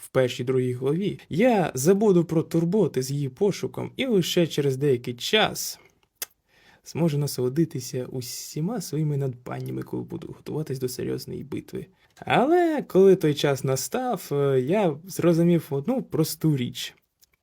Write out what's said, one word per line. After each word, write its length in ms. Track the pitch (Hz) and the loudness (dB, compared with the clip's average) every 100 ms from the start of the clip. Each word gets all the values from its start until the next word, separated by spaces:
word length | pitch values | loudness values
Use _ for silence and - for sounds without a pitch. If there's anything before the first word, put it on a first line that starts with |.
в 60 | - | -2
першій, 360 | 135 123 - | 2 2 0
другій 300 | 127 131 127 | -2 0 0
главі, 460 | 123 131 160 202 139 - | -2 -2 0 -2 -4 -4
я 420 | 156 247 214 156 | 2 4 4 2
забуду 520 | 131 147 196 220 175 170 | 0 4 4 6 4 4
про 180 | 165 | 0
турботи 580 | - 165 170 214 165 131 | 0 0 2 2 2 0
з 100 | 135 | -4
її 180 | 143 139 | -4 -4
пошуком 640 | 131 202 - - 127 123 - | 0 0 0 -6 -6 -8 -4
і 100 | 262 | 0
лише 420 | 202 - - 165 | 2 2 2 0
через 300 | - 139 131 | 0 -2 2
деякий 360 | 147 120 127 | 2 2 -2
час 680 | 120 - 220 190 139 - - _ _ _ - - _ _ _ _ _ - | -8 0 2 2 -2 -10 -12 _ _ _ -14 -14 _ _ _ _ _ -10
зможу 320 | 131 165 143 | -2 0 0
насолодитися 880 | 143 - 127 143 160 131 120 131 123 | -4 -2 -2 0 -2 -2 -8 -8 -8
усіма 760 | 131 120 - - 151 170 233 | -8 -10 -12 -10 -6 -4 -4
своїми 360 | - 151 151 139 | -4 -2 -2 -2
надбаннями, 640 | 139 120 - 131 131 131 | -4 -6 -10 -10 -8 -8
коли 220 | 127 127 | -8 -8
буду 240 | 120 110 - | -8 -10 -12
готуватись 520 | - - 147 156 131 | -14 -8 -8 -6 -6
до 100 | 127 | -6
серйозної 540 | 123 120 127 - 127 | -6 -6 -6 -8 -12
битви. 420 | 135 113 - - - _ _ - | -10 -10 -10 -12 -14 _ _ -10
Але 600 | - - 269 359 339 294 - | 0 2 4 4 2 0 0
коли 280 | 185 196 185 | 6 6 6
той 180 | 156 | 4
час 300 | 143 147 135 | 2 0 0
настав, 680 | 135 131 - 240 254 196 - | 0 -2 -2 -4 -4 -4 -4
е, 300 | 143 139 135 | 0 2 2
я 360 | 127 208 185 143 185 | 2 2 0 -2 -8
зрозумів 640 | - 170 165 170 170 - | 0 2 4 4 4 0
одну 320 | 139 143 262 | -4 -2 -2
просту 560 | - 147 156 - 156 139 | -2 0 -2 0 2 2
річ. 380 | 120 120 - - _ _ _ _ | -2 -6 -12 -14 _ _ _ _